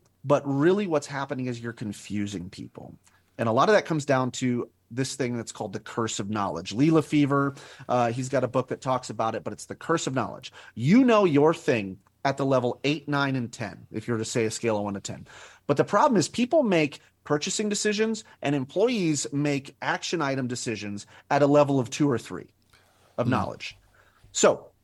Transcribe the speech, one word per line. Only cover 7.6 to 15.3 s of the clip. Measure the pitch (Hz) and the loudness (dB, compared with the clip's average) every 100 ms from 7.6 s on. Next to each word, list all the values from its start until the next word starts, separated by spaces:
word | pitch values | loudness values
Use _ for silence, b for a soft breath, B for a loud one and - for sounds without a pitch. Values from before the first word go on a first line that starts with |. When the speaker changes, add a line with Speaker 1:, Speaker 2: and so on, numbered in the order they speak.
| B B - | B B -2
Speaker 1:
uh, | 123 120 | 0 0
he's | 120 131 | -2 -2
got | 135 | -2
a | 123 | 0
book | 127 123 | -2 -4
that | 120 | -6
talks | 135 127 - | -2 -4 -4
about | 110 110 | -4 -4
it, | 110 | -4
but | 110 | -8
it's | 104 - | -12 -12
the | - | -10
curse | - 160 - | -2 -2 0
of | |
knowledge. | 131 107 - - B B - | -4 -4 -8 -16 B B -4
You | 123 220 | 4 6
know | 254 220 190 | 8 6 6
your | 143 151 | 6 4
thing | 165 - 120 98 95 _ _ | 4 0 0 -2 -10 _ _
at | 139 135 | -2 0
the | 139 | 2
level | 131 120 - | 2 2 -2
eight, | 139 156 - | -2 -2 -2
nine, | 143 139 131 | -2 0 -2
and | 117 | -6
ten, | - 104 - - | -8 -12 -12 -12
if | - 117 | -10 -4
you're | 113 | -4
to | 110 | -2
say | 127 110 | -2 -2
a | |
scale | - 117 107 | -2 -2 -2
of | |
one | 104 | -2
to | 98 | -6
ten. | - - - | -10 -14 -16